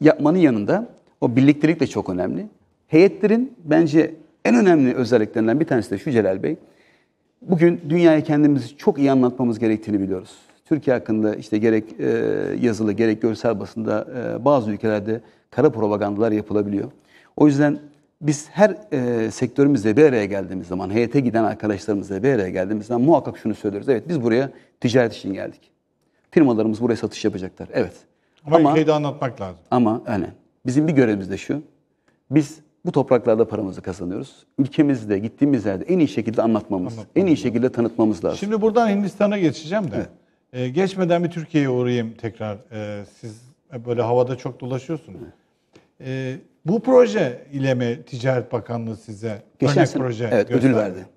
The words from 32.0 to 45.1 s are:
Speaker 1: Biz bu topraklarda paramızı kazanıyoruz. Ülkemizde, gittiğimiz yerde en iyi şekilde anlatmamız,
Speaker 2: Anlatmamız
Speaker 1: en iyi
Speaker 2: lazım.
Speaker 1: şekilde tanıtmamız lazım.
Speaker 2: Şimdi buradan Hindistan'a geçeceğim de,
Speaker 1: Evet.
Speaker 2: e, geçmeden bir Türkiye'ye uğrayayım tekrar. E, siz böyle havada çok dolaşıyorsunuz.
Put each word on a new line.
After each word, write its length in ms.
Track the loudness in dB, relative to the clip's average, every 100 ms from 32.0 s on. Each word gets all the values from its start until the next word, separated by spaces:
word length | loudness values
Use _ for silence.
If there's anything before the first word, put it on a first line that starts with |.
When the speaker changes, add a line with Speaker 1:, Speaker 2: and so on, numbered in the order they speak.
| _ _ _
Speaker 1:
Biz 280 | -2 -2 -8 _ _
bu 80 | -6
topraklarda 560 | -4 0 0 2 0 0
paramızı 340 | -2 -8 -8
kazanıyoruz. 640 | -10 -10 -8 -10 -12 -16 _ -4
Ülkemizde, 600 | -2 2 2 0 -2 -2
gittiğimiz 480 | -2 -2 0 0 -2
yerde 180 | -4
en 140 | -2 0
iyi 100 | 2
şekilde 340 | 0 -4 -2
anlatmamız, 500 | 0 0 -2 -6 -6
Speaker 2:
Anlatmamız 160 | -10 -4 0
Speaker 1:
en 100 | 2
iyi 40 |
Speaker 2:
lazım. 60 | 0
Speaker 1:
şekilde 300 | 0 -2 -2
tanıtmamız 520 | 0 -2 0 0 0
lazım. 140 | -4 -4
Speaker 2:
Şimdi 220 | -4 -2
buradan 280 | 0 2 2
Hindistan'a 500 | 0 -2 -2 -2 2
geçeceğim 460 | 0 -2 -6 -6
de, 120 | -4 -6
Speaker 1:
Evet. 120 | -8 _ _ _ _
Speaker 2:
e, 160 | -8 -4
geçmeden 560 | 0 -2 0 0 0
bir 60 | 0
Türkiye'ye 380 | -6 -4 0 0
uğrayayım 440 | 0 0 0 -2 -8
tekrar. 380 | -10 -8 -8 -10 -12
E, 320 | -12 -10 -10 -14 _
siz 220 | -20 -20 -20 _ _ -14 -4
böyle 160 | -2
havada 340 | 2 2 2 -2
çok 240 | -8 -12
dolaşıyorsunuz. 600 | -8 -8 -8 -10 -10